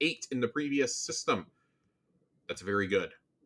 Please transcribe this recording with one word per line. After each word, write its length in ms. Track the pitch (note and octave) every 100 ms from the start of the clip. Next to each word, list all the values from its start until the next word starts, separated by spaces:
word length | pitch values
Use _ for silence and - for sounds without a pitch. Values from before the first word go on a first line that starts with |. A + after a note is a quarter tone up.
eight 240 | D#3 D#3+ -
in 100 | B2+
the 80 | -
previous 460 | D3 D3 C#3+ B2+
system. 520 | - - - - G#2 - _ _ _ _ _ _ _ _ _ -
That's 140 | E2+
very 260 | F#2 G2+ F#2+
good. 260 | G2 E2 - _ _